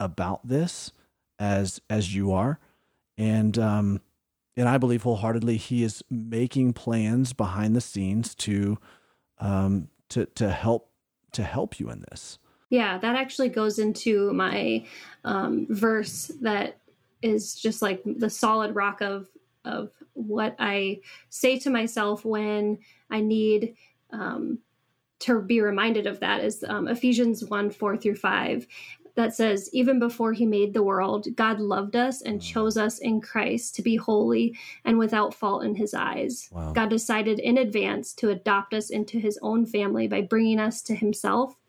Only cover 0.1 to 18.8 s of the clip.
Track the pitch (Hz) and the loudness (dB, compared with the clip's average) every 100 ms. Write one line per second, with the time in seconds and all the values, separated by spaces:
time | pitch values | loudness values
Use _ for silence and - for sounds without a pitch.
0.1 | 82 175 - 120 135 170 - - _ _ | -2 -4 -4 -2 0 0 -4 -14 _ _
1.1 | _ _ _ 104 98 95 - _ 110 95 | _ _ _ 0 0 0 -6 _ 0 0
2.1 | 98 98 95 123 156 _ _ _ _ _ | 0 2 2 2 -2 _ _ _ _ _
3.1 | - 110 110 107 110 110 104 101 98 _ | -2 2 4 4 4 2 2 0 -2 _
4.1 | _ _ _ _ - 123 131 123 120 120 | _ _ _ _ 0 2 4 4 2 2
5.1 | 107 113 113 117 113 - 120 113 - - | 0 0 0 2 0 0 0 0 -2 -8
6.1 | 120 113 113 127 135 127 117 - 113 110 | -6 -4 -2 0 2 2 0 0 0 2
7.1 | 120 131 131 101 98 107 120 - 101 95 | 2 0 0 -2 0 2 2 0 -4 0
8.1 | 104 117 - - 101 101 107 - - _ | 0 -2 -6 -2 0 0 -2 -8 -20 _
9.1 | _ _ _ 101 98 95 98 - _ _ | _ _ _ -2 2 2 0 -2 _ _
10.1 | 123 - - 107 87 110 117 - _ _ | -4 -4 -2 -2 0 0 0 -4 _ _
11.1 | _ _ - 95 123 214 - 57 53 - | _ _ -8 -4 -4 -6 -8 -10 -10 -16
12.1 | - - - _ _ _ 247 208 185 226 | -18 -18 -20 _ _ _ 2 2 0 0
13.1 | 254 262 - 254 247 214 214 214 214 233 | 0 -2 -2 0 2 0 2 0 0 0
14.1 | 208 202 185 185 196 - 226 - - - | 2 2 2 0 0 0 -2 -4 -20 -20
15.1 | - - 202 - - - 214 220 220 208 | -12 -4 -2 0 -2 -2 0 2 0 -4
16.1 | - - 285 226 208 202 - _ _ _ | -10 -12 -4 -2 -2 -4 -8 _ _ _
17.1 | _ 226 214 208 - 220 214 202 190 208 | _ 0 0 -2 -4 -4 -2 -2 -2 -4
18.1 | 233 220 - 220 220 214 208 | -2 -2 0 2 2 0 -2